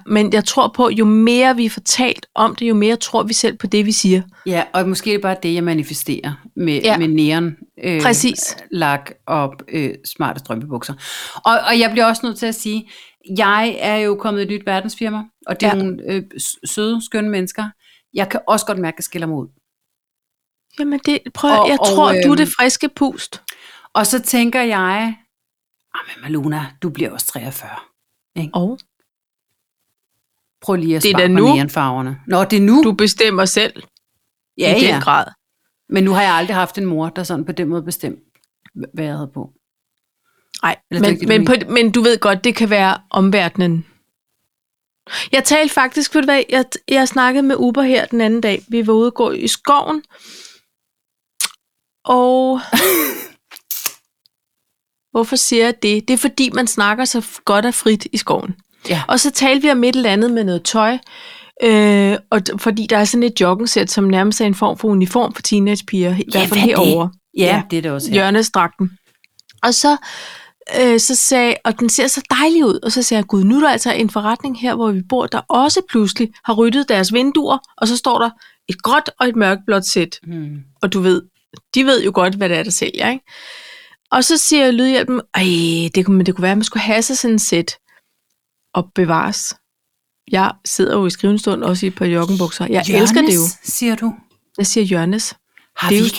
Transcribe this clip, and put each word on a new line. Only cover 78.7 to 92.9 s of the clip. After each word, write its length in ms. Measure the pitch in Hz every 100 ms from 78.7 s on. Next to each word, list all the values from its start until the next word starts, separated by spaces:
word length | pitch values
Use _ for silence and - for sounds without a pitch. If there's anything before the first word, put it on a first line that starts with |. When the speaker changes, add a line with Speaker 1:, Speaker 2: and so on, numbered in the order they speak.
| 180
Speaker 1:
gråt 280 | - 262 - -
og 80 | 247
et 80 | 226
mørkeblåt 500 | 196 190 196 202 190
sæt." 320 | 202 170 -
Speaker 2:
Hmm. 360 | 160 170 151 147 135 _
Speaker 1:
Og 100 | 190
du 80 | 190
ved, 220 | 185 175 - _ _ - _
de 100 | 247
ved 200 | 269 254
jo 60 | 196
godt, 200 | 190 180
hvad 140 | 196 190
det 80 | 165
er, 40 |
der 80 | 190
sælger, 400 | - - - 220
ikke? 140 | 262 _ - - - - - - _ -
Og 140 | -
så 120 | 254 330
siger 340 | - 302 262
lydhjælpen, 500 | 240 254 262 - 254 -
"Ej, 100 | - 185 170 165 165 165
det 120 | 190 185
kunne, 100 | 196
men 100 | 185
det 80 |
kunne 80 | 185
være, 100 | 185
at 60 | 202
man 60 |
skulle 180 | 214 220
have 200 | 208 220
sig 160 | 226 262
sådan 160 | 240
et 60 | 220
sæt." 380 | - 170 165 - _ _ _ _ _ _ _ _ _
Og 160 | 180 180
bevares. 600 | - 175 160 - 208 - - _ _ _ _ _ _ -
Jeg 220 | 190 190 -
sidder 320 | - - 185 208
jo 100 | 185
i 40 |
skrivende 280 | - 196 208
stund, 260 | - 185
også 220 | 175 180 196
i 20 |
et 60 |
par 100 | 185
joggingbukser. 600 | 180 170 170 190 170 - 175
Jeg 180 | 185
Speaker 2:
Jørnes, 140 | 175